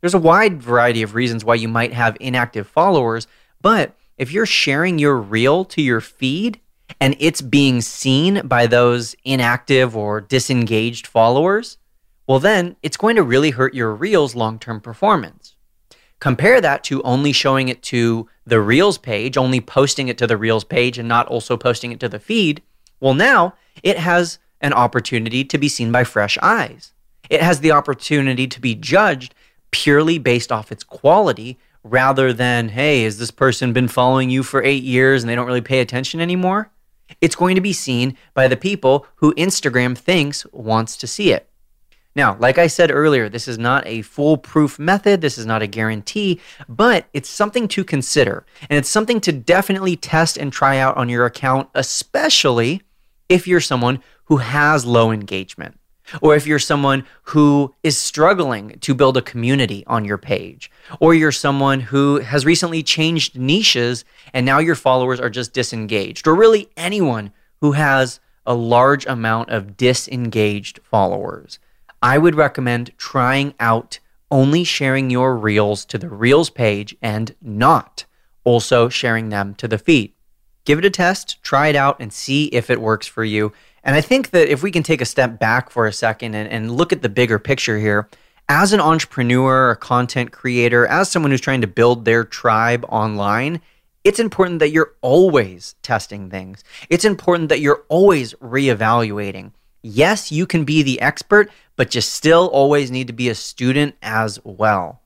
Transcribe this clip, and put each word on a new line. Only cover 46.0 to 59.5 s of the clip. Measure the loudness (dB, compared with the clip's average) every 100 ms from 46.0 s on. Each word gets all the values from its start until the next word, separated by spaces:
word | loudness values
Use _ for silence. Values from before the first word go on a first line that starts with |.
| -8 -6 -4 -4 -6 -20 -20
but | 0 2 2 -2
it's | -10 -10
something | -4 -2 -2 -4
to | -4
consider. | -4 -4 -2 0 0 -2 _ _ -2
And | -2
it's | 0
something | -2 0 -2
to | -2
definitely | -4 2 0 2 -2 -2 -4
test | -2 0 0 -2
and | -8
try | 0 0 2
out | 0 0
on | -2
your | 0 0
account, | 0 -2 -2 -2 -4
especially | -4 -6 -6 -2 0 2 2 2 0 -4 _ _ _ _ _
if | 0 2
you're | 0
someone | 0 -2 0 -2 _ _ _
who | 0
has | 0 0 2 2 2
low | 2 4
engagement, | 0 -6 -10 -10 -16 -18 _ _ _ _ 0
or | 4 4
if | 2
you're | -2
someone | 0 0 0 0 -4 _
who | -4 2 4 4 0 _
is | -4 -2
struggling | -4 2 2 2 0 -4 -8 -14
to | -4 2
build | 2 2
a |
community | -4 -6 -2